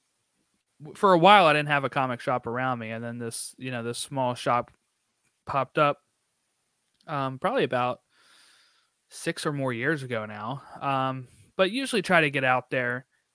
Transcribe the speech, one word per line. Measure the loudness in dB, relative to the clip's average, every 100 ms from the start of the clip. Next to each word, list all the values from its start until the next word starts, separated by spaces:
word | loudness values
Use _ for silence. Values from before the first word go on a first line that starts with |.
| _ _ _ _ _ _ _ _
w-, | -18 0
for | 4
a | 8
while | 8 8 8
I |
didn't | 4 2
have | 0
a | 0
comic | -2 -4 -4
shop | -2 -4 -2
around | -4 -2 -4
me, | -6
and | -8
then | -10 -10
this, | -10 -10 -12 -12
you | -10
know, | -8
this | -8 -8
small | -6 -4 -2
shop | -2 0 0 -2 _ _ _ _ _ _ _ -6
popped | -4 -2 2
up, | 2 0 _ _ _ _ _ _ _ _ _ _ -8
um, | -4 -4 -4
probably | -2 0 0
about | 0 -2 -4 _ _ _ _ _ _ _ _ _ _ _
six | -10 -8 -4 -4
or |
more | -4 -4
years | -2 -2 -4
ago | -4 -6 -6
now. | -10 -10 -10 -12 -8
Um, | -2 -2 -2 -4 -10 -20 _ -2
but | 0
usually | -2 -4 -2
try | 2 4
to | 4
get | 2
out | 2 2 0
there | -4 -2 -4 -10 _ _